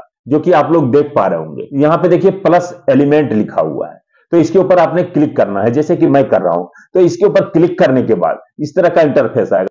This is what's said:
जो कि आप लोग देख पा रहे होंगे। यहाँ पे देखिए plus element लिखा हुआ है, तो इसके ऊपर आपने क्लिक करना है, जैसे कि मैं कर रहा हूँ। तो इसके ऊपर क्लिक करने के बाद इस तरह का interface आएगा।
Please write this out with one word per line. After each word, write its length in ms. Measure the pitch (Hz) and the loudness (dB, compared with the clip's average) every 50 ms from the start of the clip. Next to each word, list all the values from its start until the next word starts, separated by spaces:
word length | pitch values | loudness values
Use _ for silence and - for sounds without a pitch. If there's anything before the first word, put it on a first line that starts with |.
| - _ _ _ _ 117 | -12 _ _ _ _ -4
जो 120 | 127 151 | -4 -2
कि 120 | - 170 180 | 0 2 2
आप 180 | 156 143 139 | 2 2 2
लोग 200 | 160 170 147 127 | 0 0 2 2
देख 200 | 113 143 147 147 - | 2 0 0 0 -2
पा 120 | - 101 95 | -2 -2 0
रहे 120 | 92 82 | -2 -4
होंगे। 280 | 80 78 76 64 - - - | -6 -8 -12 -14 -14 -8 -4
यहाँ 240 | 139 143 151 160 160 | 0 0 2 2 0
पे 100 | 151 180 | 0 0
देखिए 240 | 170 165 160 190 185 190 | 0 2 2 0 0 0
plus 380 | - 160 165 175 - - - - - - | 0 0 0 0 0 -4 -8 -8 -4 0
element 440 | 135 131 143 143 147 151 151 120 110 | 2 2 2 2 2 2 0 0 -2
लिखा 280 | 107 98 - - - | -2 -4 -4 -4 -4
हुआ 280 | 80 80 71 62 - - | -4 -4 -4 -8 -10 -10
है, 120 | - - _ _ _ _ _ _ | -14 -18 _ _ _ _ _ _
तो 60 | - 170 | 0 0
इसके 220 | 156 160 - 190 | 2 2 2 0
ऊपर 200 | 185 185 185 180 | 2 2 2 2
आपने 240 | 165 156 151 175 175 | 2 2 0 -2 -4
क्लिक 320 | - - - 151 147 - 135 | -2 -2 -2 -2 0 0 -2
करना 240 | 113 98 101 101 | -2 -2 -2 -2
है, 100 | 98 113 | -2 -2
जैसे 240 | 120 143 151 - 180 | 0 -2 -2 -2 0
कि 120 | 156 165 151 | 0 0 2
मैं 200 | 135 139 135 107 | 2 2 2 0
कर 120 | - 95 | 0 0
रहा 120 | 92 87 85 | 0 0 -2
हूँ। 160 | 87 90 - - - - _ - | -2 -4 -8 -12 -20 -14 _ 0
तो 40 | 185 | 2
इसके 240 | 185 170 - - 196 | 2 2 2 0 0
ऊपर 240 | 202 - 196 - - | 0 2 0 0 0
क्लिक 280 | - - 170 170 - - | 2 2 2 2 2 2
करने 220 | 185 151 131 131 113 | 2 2 4 2 2
के 120 | 101 113 | 0 0
बाद 260 | 95 87 80 - - - _ _ - | 0 0 -2 -4 -6 -10 _ _ -12
इस 160 | 151 143 - | -10 -6 -2
तरह 140 | 180 180 175 | 0 0 2
का 120 | 165 170 | 2 2
interface 520 | 160 147 123 143 120 110 110 127 101 90 98 | 2 2 2 0 0 0 -2 -2 -2 0 0
आएगा। 140 | 95 95 95 | -2 -2 -4